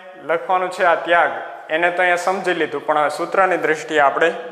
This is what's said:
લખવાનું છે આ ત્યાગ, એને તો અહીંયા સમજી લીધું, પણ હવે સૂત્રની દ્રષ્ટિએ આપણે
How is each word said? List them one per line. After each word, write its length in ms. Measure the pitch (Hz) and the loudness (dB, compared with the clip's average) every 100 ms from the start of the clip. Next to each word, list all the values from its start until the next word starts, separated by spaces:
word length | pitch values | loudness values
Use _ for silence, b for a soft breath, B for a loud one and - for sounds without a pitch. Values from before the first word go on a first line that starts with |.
| - - | -18 -14
લખવાનું 460 | 143 165 170 185 180 | -4 -4 0 -2 -2
છે 160 | - 180 | 0 2
આ 100 | 165 | 2
ત્યાગ, 360 | 165 170 147 - - - - | 2 2 2 -2 -10 -14 -6
એને 220 | 160 175 | 0 0
તો 100 | 175 | 2
અહીંયા 240 | 180 175 185 | 2 2 0
સમજી 280 | 190 180 | -2 -2
લીધું, 320 | 170 151 143 147 | -2 -2 -4 -2
પણ 120 | 151 | 0
હવે 120 | 143 | 0
સૂત્રની 480 | 151 170 - 185 170 | -2 -4 0 0 2
દ્રષ્ટિએ 440 | 151 151 - 156 | 0 -2 0 4
આપણે 280 | 139 147 165 165 - | 4 4 0 0 -8